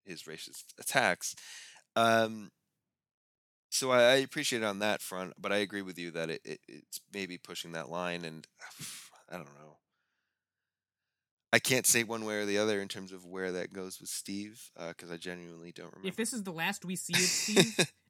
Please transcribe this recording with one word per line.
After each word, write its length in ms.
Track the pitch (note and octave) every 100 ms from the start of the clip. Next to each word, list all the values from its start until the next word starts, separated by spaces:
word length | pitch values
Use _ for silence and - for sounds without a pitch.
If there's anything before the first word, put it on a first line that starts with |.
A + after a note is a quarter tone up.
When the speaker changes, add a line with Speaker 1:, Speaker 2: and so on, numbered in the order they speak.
Speaker 1:
his 180 | - E2+
racist 420 | - D#2 - - - -
attacks. 560 | - C#3+ A2 F2 - - - - - - _
Um, 560 | - A2+ A2+ A2+ A2 G2+ _ _ _ _ _ _ _ _ _ _ _ -
so 200 | - C3+
I, 220 | B2 A#2+
I 20 | C3+
appreciate 460 | C3+ D#3 C#3+ A#2+
it 20 |
on 140 | A2 G2
that 240 | G#2+ G2+
front, 320 | - F#2 F#2 -
but 140 | G2
I 40 | G2+
agree 260 | G2+ G2+
with 160 | F#2+ F2
you 120 | E2+
that 180 | E2 D#2+
it, 100 | D#2+
it, 160 | - - -
it's 320 | D2 - - _
maybe 240 | G2+ F#2+ F2
pushing 360 | - F2 F2
that 180 | E2 C2+
line, 340 | E2+ F2+ F2
and 220 | E2 D#2+ - - - - -
<sighs> 400 | - - - -
I 40 | F2
don't 180 | D2 C#2+
know. 180 | D2+ D2+ _ _ _ _ _ _ _ _ _ _ _ _ _ _ _ _ -
I 60 | A#2
can't 280 | - C3 -
say 160 | B2
one 200 | A2 A2+
way 120 | G#2+ G#2+
or 80 |
the 140 | G#2 G2+
other 220 | A2 G2+
in 60 | G2
terms 240 | G#2 F#2+
of 120 | F#2+
where 280 | F2+ F#2+ F#2
that 200 | F2+ F2
goes 280 | F#2+ F#2 -
with 100 | F#2+
Steve, 600 | - - G2+ G#2 A2+ - -
uh, 160 | E2+ E2+
'cause 140 | E2+
I 60 | E2+
genuinely 560 | F2 F2 F2 E2 E2+
don't 200 | E2+ E2+
remember. 160 | - C3+
Speaker 2:
If 80 | F3+
this 160 | A3
is 100 | B3
the 100 | F#3+
last 320 | D#3+ E3+ G3+
we 120 | F3+ F3+
see 180 | -
of 40 | F3
Speaker 1:
<laughs> 0 |
Speaker 2:
Steve, 720 | F3+ - - G#3 F3+ - E3 _ -